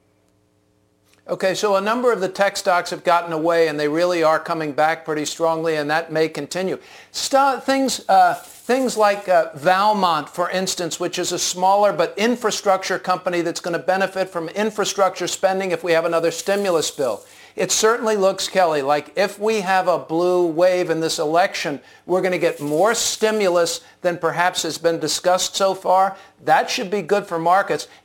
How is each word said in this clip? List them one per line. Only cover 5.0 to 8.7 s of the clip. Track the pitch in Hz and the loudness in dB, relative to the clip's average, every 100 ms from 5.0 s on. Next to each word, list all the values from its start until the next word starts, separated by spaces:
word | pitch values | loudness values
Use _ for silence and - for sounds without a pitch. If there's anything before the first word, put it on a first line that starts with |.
| 160 | -4
pretty | 156 143 | -4 -6
strongly, | - 165 160 160 151 | -2 0 0 -2 -2
and | 147 | -2
that | 160 165 | -2 -2
may | 156 160 | -2 -2
continue. | 160 143 175 190 127 - - - | -4 -8 -6 -4 -6 -10 -20 -16
Sto-, | - - 269 277 247 | -10 0 2 2 0
things, | - 269 269 - - | -2 0 0 -2 2
uh, | 190 175 | 4 4
things | 147 - - - | 2 -8 -10 -2